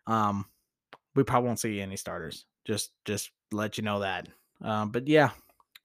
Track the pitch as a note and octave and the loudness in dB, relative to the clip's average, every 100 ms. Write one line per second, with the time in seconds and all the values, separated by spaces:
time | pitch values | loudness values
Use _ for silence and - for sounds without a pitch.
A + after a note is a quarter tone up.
0 | - A2+ G#2 G2+ - _ _ _ _ - | -2 2 2 0 -6 _ _ _ _ -20
1 | _ C#3 C3 B2 B2 G#2+ A2+ G2+ G2 G2 | _ 2 4 4 2 0 -2 -2 -4 -6
2 | - F2 D#2+ - - _ - G#2 - _ | -8 -8 -8 -12 -18 _ -4 -4 -4 _
3 | - G2+ - - _ G#2 G#2+ - G#2+ G2+ | -6 -4 -6 -14 _ -4 -4 -2 -2 -2
4 | G2 F#2 F#2 - _ _ A2 G#2+ G#2+ A#2+ | -2 -4 -8 -16 _ _ -4 -2 0 -2
5 | C#3 D#3 C3+ - _ _ _ - | 4 6 6 2 _ _ _ -20